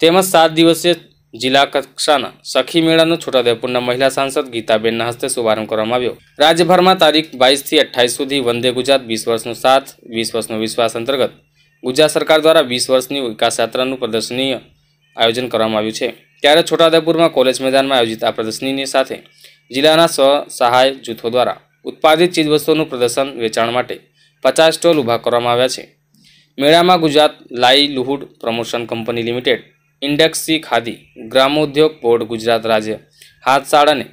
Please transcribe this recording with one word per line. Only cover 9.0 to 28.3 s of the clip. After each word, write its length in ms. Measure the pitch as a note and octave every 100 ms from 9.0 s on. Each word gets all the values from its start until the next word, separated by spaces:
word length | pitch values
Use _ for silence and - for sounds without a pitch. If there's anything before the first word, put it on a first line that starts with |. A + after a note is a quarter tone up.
વીસ 260 | A#2+ A2 A#2+
વર્ષનો, 260 | A2+ A#2+
સાત 320 | A2 C3 C3+ - - -
વીસ 280 | A2 A2
વર્ષનો 280 | A#2 G#2+ A2
વિશ્વાસ 320 | A2 A#2 A2+ A#2
અંતર્ગત 360 | A#2 C3+ A2+ - _ _ _ _
ગુજરાત 280 | B2+ B2+ D3+
સરકાર 300 | D#3 D3 D#3
દ્વારા 260 | D#3 D#3+ C3+
વીસ 180 | B2 B2
વર્ષની 380 | C3 B2+ C#3+ B2
વિકાસ 320 | G#2+ A#2 A#2
યાત્રાનું 380 | A2+ B2+ B2+ C3
પ્રદર્શનીય 600 | A#2 A2 G#2+ B2 C3+ B2 - _ _ _ _ -
આયોજન 320 | A#2 A#2 B2
કરવામાં 320 | A2+ A2 G#2+
આવ્યું 180 | A2 A2+
છે. 80 | B2 - _ _
ત્યારે 200 | C#3+ D#3
છોટાઉદેપુરમાં 680 | E3 D#3+ E3 D#3+ D#3 D#3+ E3
કોલેજ 280 | D3+ C3 B2+
મેદાનમાં 360 | C3 C3+ C3+ C3+
આયોજિત 240 | A#2 A2+
આ 60 | A#2
પ્રદર્શનીની 560 | G#2+ A2 G#2+ C3+ C3+ C3+
સાથે 300 | C3+ C3 F#2+ - _ - _ -
જિલ્લાના 360 | B2+ D3+ D#3+ E3
સ્વ-સહાય 880 | - C3+ C#3+ - - B2 B2 C3 C3+
જૂથો 260 | - A2 A#2
દ્વારા 280 | B2 A2 F#2+ _ _
ઉત્પાદિત 460 | - - D#3+ D#3+ F3
ચીજવસ્તુઓનું 540 | E3+ D3+ D3+ D3+ D#3 D#3
પ્રદર્શન 380 | B2+ A#2+ C3 C#3 B2+
વેચાણ 340 | A2+ A#2 A2+
માટે 240 | A#2+ B2 - _ _ _ _
પચાસ 300 | C3 C3 D#3+
સ્ટોલ 260 | D#3+ E3+ D#3+
ઊભા 180 | A#2 A#2
કરવામાં 340 | A#2 A#2+ A#2+
આવ્યા 220 | A#2+ B2+
છે. 80 | - - _ _ _ _ _ _ -
મેળામાં 420 | C#3+ E3 F3+ F3+
ગુજરાત 340 | D#3+ C#3+ D3+ - - B2
લાઇવલીહુડ 600 | B2 C#3 C#3+ C3+ B2 C#3 -